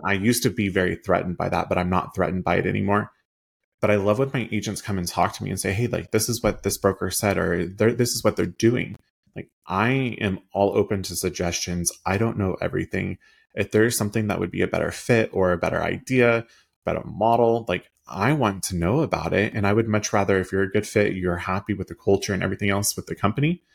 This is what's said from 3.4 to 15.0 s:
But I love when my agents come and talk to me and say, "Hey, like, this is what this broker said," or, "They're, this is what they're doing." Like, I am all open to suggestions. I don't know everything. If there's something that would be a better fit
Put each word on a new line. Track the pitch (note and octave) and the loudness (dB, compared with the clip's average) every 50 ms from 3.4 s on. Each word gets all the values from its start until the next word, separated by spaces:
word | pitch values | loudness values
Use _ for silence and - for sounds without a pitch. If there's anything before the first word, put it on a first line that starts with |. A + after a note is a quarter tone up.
| _ _ _ _ _ _ _ _ | _ _ _ _ _ _ _ _
But | - G#2 | 0 2
I | G#2 | 2
love | G2+ G2 G#2 G#2 A2+ | 2 4 2 2 2
when | C3+ C#3 C#3 | 0 0 0
my | C3 A2 - | -4 -4 -2
agents | A2 G#2+ F#2+ A2 G2 - | -4 -4 -4 -4 -6 -6
come | - - G2+ F#2+ | -6 -4 -4 -4
and | F2 | -4
talk | E2+ - F2+ F2+ G#2 - | -2 0 0 0 0 0
to | - G2+ | -4 -6
me | G2 | -6
and | G2 F#2 | -4 -4
say, | - G2 F#2+ | -2 -2 0
"Hey, | G#2 A#2+ A2 | 0 0 0
like, | - F2 F2 - | -2 -4 -4 -2
this | - A2 - - | 0 0 0 0
is | A#2 - - | -2 0 0
what | G#2+ - - - | -2 -2 0 -2
this | G2+ - - | -4 -4 0
broker | - G2 F#2 - - F#2+ | 0 0 0 0 -2 -4
said," | - - - G2+ G2 | -2 0 0 0 2
or, | F2+ F2+ F2 F2 F2 E2+ | 2 2 0 0 0 -2
"They're, | F2 G2 G#2 G#2+ A2+ - | -4 -2 2 2 2 2
this | - B2 A#2 - | 2 0 0 -2
is | - - | 0 0
what | G#2+ - | 0 0
they're | - - | 2 -2
doing." | F2+ F2+ - A2+ A#2 B2 B2 - - G#2+ - - _ _ _ _ _ _ | -2 -2 2 2 2 2 2 -2 -4 -8 -14 -18 _ _ _ _ _ _
Like, | - - - _ _ _ | -14 -14 -14 _ _ _
I | - F2+ F#2+ G#2+ A#2+ C3+ C3+ C3 A#2+ G#2+ - A2 | -4 -2 0 2 2 2 0 0 -2 -4 -2 -2
am | G2+ F#2 - - _ - | -2 -2 -4 -8 _ 0
all | G2+ G2+ G2+ - | 2 2 4 4
open | G#2+ G2 - G#2+ G2 F#2 | 2 2 2 0 -4 -4
to | - F2 | -4 -6
suggestions. | - - F#2 - - F2+ F2 E2+ - - F#2 F2 F2 E2+ - - - _ | -4 -4 -4 -4 -2 -2 -2 -2 -2 -4 -4 -4 -2 -2 -4 -4 -4 _
I | F2+ F#2+ | -2 0
don't | G2+ A2+ A#2 - - | 0 0 0 0 -2
know | G2 F#2 F2+ - - | -2 -2 -2 -2 -4
everything. | F2+ - F#2+ - - - F#2+ G2 F#2+ - - _ _ _ _ _ _ _ | -4 -2 -4 -4 -4 -4 -4 -4 -4 -6 -8 _ _ _ _ _ _ _
If | - G2+ - - | -6 -4 0 2
there's | G#2+ A2 A#2+ A#2 - | 2 4 4 2 0
something | A2 G#2 - A2+ G#2+ G#2 | -2 -2 -2 -2 -2 0
that | F#2 F2+ | -2 -2
would | F#2 F#2 | -4 -4
be | F#2 F#2 F#2 | -2 -2 -2
a | |
better | F#2 F2+ E2+ E2 E2+ | 0 0 -2 -2 -2
fit | - - | -4 -6